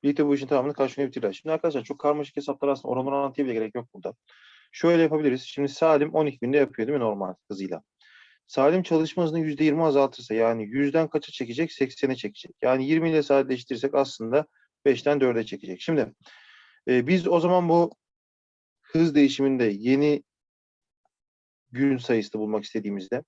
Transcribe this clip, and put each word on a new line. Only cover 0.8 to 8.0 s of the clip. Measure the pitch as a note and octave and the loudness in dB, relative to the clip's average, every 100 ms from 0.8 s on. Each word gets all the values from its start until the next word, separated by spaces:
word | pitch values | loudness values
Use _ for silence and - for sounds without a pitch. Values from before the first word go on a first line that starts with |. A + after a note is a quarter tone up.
| C3+ | -2
günde | - C3+ | -2 -4
bitirirler? | B2+ G#2+ | -2 -4
Şimdi | F#2+ D#3 | -4 -6
arkadaşlar | D#3+ E3+ C#3+ | -2 -2 -4
çok | A2+ C#3+ | -8 -4
karmaşık | D3 D3 C#3+ - | -2 -2 -4 -8
hesaplar | C#3+ C#3 C#3 | -8 -4 -2
aslında | C#3 - | -2 -4
oran | B2 C3 | -4 -2
orantıya | C#3 C#3 C3+ C3+ | -2 -4 -4 -4
bile | |
gerek | A2+ A2 | -2 -4
yok | B2 A#2+ | -8 -12
burada. | G2 F#2+ A2+ _ _ - _ _ | -14 -14 -14 _ _ -20 _ _
Şöyle | - E3 E3+ | -2 2 4
yapabiliriz. | D#3+ D#3 D3+ B2+ | 4 2 0 0
Şimdi | - - C#3 | -6 -6 -6
Salim | - D#3+ D3+ D3+ | 0 2 4 2
on | D#3+ D3+ | 0 -2
iki | C#3 | -2
günde | B2 C#3+ | 0 2
yapıyor | C#3 - A2+ | 0 -2 -4
değil | C#3+ | -2
mi | |
normal | A2+ G2+ F#2+ F#2 _ | -2 -2 -6 -10 _
hızıyla? | F#2+ F#2+ E2+ _ _ | -10 -8 -8 _ _